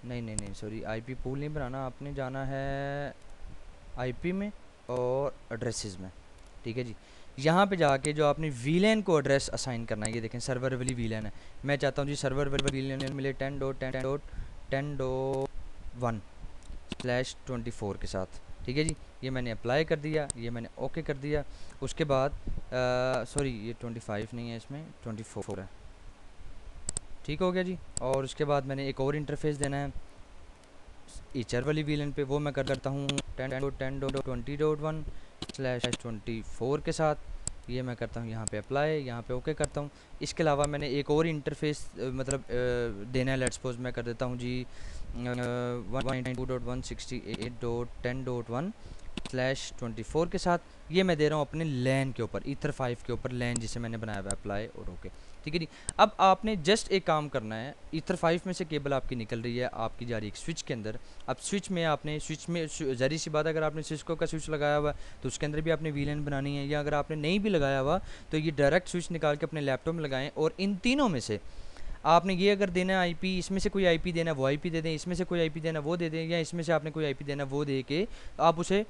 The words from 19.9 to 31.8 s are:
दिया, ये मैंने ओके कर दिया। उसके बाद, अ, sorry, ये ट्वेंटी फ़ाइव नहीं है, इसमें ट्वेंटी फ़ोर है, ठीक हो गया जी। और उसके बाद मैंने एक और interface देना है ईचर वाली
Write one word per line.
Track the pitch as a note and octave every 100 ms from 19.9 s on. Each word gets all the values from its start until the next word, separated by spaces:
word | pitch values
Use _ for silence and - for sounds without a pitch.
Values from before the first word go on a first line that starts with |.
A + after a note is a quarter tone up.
| D#3+
दिया, | D3+ D#3 C#3+ B2
ये | A#2
मैंने | A#2 A#2 -
ओके | B2+ E3
कर | D#3 C#3
दिया। | C#3+ D3 C#3+ - - -
उसके | C3 -
बाद, | D#3 C3+ C#3
अ, | - - - - B2+ B2+ B2+ B2+ C3
sorry, | A#2 C#3+ C#3
ये | A#2 A2
ट्वेंटी | A#2 A#2+ A2+
फ़ाइव | - G#2 A2
नहीं | A#2+ A#2+
है, | A#2
इसमें | - C#3 D#3+ -
ट्वेंटी | A#2+ A2
फ़ोर | A2 - G2 G#2+
है, | F#2+ - - - - - - - - - - - - - - - -
ठीक | D3
हो | F#3
गया | F3+
जी। | F#3 F3+ - -
और | B2 C3+
उसके | C3+ -
बाद | D3 C#3+
मैंने | C3+ C3+ C#3
एक | C3+
और | C3+ D3
interface | D3 D3 D3+ D3
देना | C#3 C#3
है | C#3+ - - - - - - - - - - - - - - B2+
ईचर | A2+ A#2+
वाली | C3+ D3+